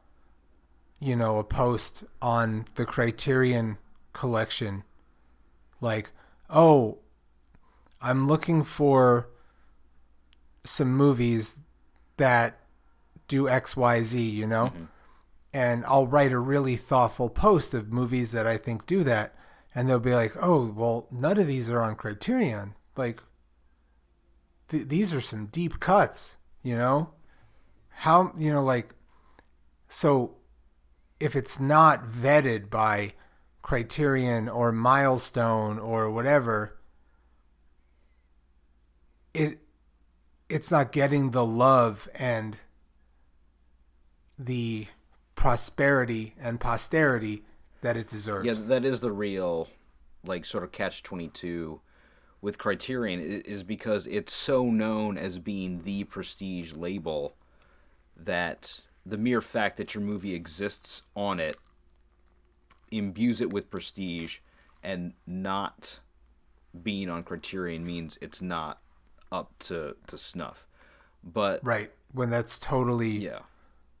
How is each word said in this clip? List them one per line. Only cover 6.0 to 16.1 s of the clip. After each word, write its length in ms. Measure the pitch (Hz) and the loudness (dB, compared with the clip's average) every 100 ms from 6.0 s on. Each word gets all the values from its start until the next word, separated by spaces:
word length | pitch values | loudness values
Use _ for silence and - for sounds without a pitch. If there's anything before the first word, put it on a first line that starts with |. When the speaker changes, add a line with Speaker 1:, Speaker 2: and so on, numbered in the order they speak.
| 107 - - _ - | -6 -16 -20 _ 0
Speaker 1:
"Oh, 500 | 156 165 143 110 - _ _ _ _ _ - _ _ _ - | 6 8 8 6 -2 _ _ _ _ _ -20 _ _ _ -8
I'm 280 | 123 135 135 | 0 2 4
looking 340 | 156 - 160 | 2 4 2
for 680 | 139 - 147 135 127 120 120 - - _ - _ - - - _ _ - - _ | 2 2 6 8 8 6 2 -14 -20 _ -20 _ -20 -20 -20 _ _ -20 -20 _
some 280 | - - 131 | -2 0 2
movies 680 | 131 143 123 120 117 107 - - _ _ _ _ - | 4 4 6 2 2 -2 -8 -20 _ _ _ _ 2
that 420 | 131 120 117 - _ _ _ _ _ - - | 4 6 4 -2 _ _ _ _ _ -20 -2
do 220 | 139 135 | 0 2
X, 280 | 127 - - | 2 0 0
Y, 260 | 120 120 | 2 2
Z," 180 | 113 123 | 0 -2
you 260 | 113 107 107 | -2 -2 -2
know? 200 | 110 120 | 0 0
Speaker 2:
Mm-hmm. 180 | 82 82 - - - _ - - | -4 -16 -20 -20 -20 _ -20 -10
Speaker 1:
And 320 | 139 123 120 123 | -2 0 0 2
I'll 200 | 135 | 4
write 260 | 127 | 4